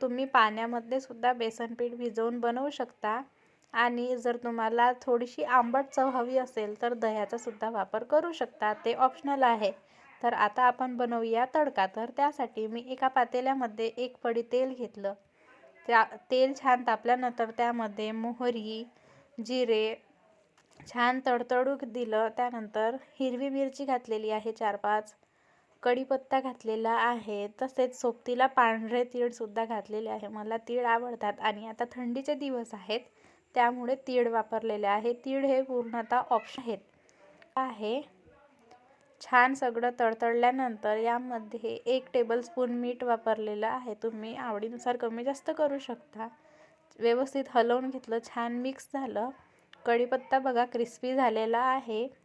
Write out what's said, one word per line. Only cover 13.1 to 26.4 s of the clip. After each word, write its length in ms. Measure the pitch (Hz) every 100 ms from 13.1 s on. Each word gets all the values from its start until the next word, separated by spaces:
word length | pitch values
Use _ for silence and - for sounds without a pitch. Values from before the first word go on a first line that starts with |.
| 262 240 247 262 269 233 214 226 233
एक 200 | 247 254
पडी 180 | 240 233
तेल 320 | 233 247 262
घेतलं. 400 | 254 240 208 196 202 _ _ _ - - - -
त्या, 160 | 233 220 220 -
तेल 220 | 254 262 262
छान 220 | 269 247 240
तापल्यानंतर 640 | 220 233 254 247 240 226 226
त्यामध्ये 540 | 240 240 220 202 214
मोहरी, 720 | 220 233 240 247 233 214 220 233 _ _ - _ - 220
जिरे 500 | 254 233 220 220 233 _ _ _ _ _ _ _ - -
छान 320 | 240 240 262 269
तडतडू 500 | 240 247 247 262 277
दिलं. 440 | 262 233 233 214 220 220
त्यानंतर 580 | 247 240 214 214 220 262 - -
हिरवी 300 | 262 240 277
मिरची 360 | 269 269 269 277
घातलेली 440 | 247 240 220 214
आहे 220 | 214 220
चार 240 | 214 220 202
पाच, 380 | 208 214 214 - _ _ _ _ _ _
कढीपत्ता 560 | 247 247 262 262 269
घातलेला 520 | 269